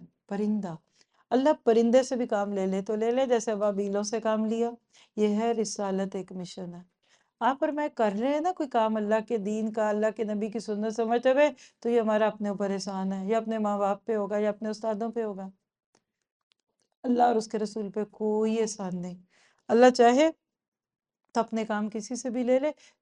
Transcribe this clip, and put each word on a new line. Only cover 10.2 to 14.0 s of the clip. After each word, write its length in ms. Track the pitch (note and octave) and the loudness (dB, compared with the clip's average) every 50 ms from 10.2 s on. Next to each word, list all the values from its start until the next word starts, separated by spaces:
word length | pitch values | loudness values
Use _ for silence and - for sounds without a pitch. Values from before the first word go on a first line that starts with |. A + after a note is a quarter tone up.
| A3 | -4
नबी 260 | G#3 G#3+ G3+ G#3+ G#3+ | -4 -4 -4 -4 -4
की 100 | G3+ A3+ | -4 -6
सुन्नत 320 | - A3 G#3 G3+ G#3+ A3+ | -6 -6 -4 -4 -4 -4
समझते 380 | G#3+ A#3 A3+ A3 A#3 A#3+ B3 C4 | -2 -2 0 0 0 2 4 4
हुए, 240 | C4 C#4+ D4 D4 C#4 - - - _ _ | 4 6 4 2 2 -4 -16 -20 _ _
तो 60 | - A#3 | -2 0
ये 120 | A#3+ A#3 | 2 2
हमारा 260 | G#3+ A3 G#3+ G#3+ A3 | 2 2 2 2 2
अपने 240 | G#3+ G#3+ G#3 G#3 G3+ | 0 0 -2 -4 -4
ऊपर 200 | G3 G3 G3+ G3 | -4 -2 -2 -2
एहसान 420 | G3 G3 G3 G3+ G3 F#3+ F#3+ F#3+ | -2 -4 -6 -6 -6 -4 -4 -4
है, 160 | G3 F#3+ F#3+ G3 | -4 -4 -2 -2
या 100 | A3 A3+ | -2 -2
अपने 200 | A3 A3 A3 A3 | -2 -2 -2 -2
माँ 200 | G#3+ G#3 G#3 G3+ | -2 -2 0 0
बाप 240 | G3+ G3 G3+ G3+ | 0 0 -2 -2